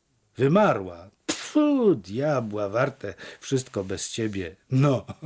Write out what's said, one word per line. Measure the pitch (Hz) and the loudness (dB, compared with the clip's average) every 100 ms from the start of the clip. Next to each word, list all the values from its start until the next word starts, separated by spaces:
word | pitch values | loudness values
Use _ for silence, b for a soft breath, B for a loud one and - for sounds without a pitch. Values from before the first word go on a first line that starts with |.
| _ _ _ - | _ _ _ 0
wymarła. | 139 196 196 107 92 85 95 _ - | 4 6 4 2 -4 -12 -20 _ -6
Tfu, | - - 302 294 277 220 123 | -6 0 2 4 4 4 2
diabła | 92 113 151 135 110 104 101 | -2 -4 0 0 -2 -4 -2
warte, | 113 135 - 104 - B B | 0 0 -2 -12 -12 B B
wszystko | - 131 127 104 | -4 -2 -2 -6
bez | 95 92 - | -4 -6 -6
ciebie. | - 110 98 85 92 - | -4 -4 -4 -8 -12 -2
No, | 131 143 151 - - | 2 4 2 -4 -10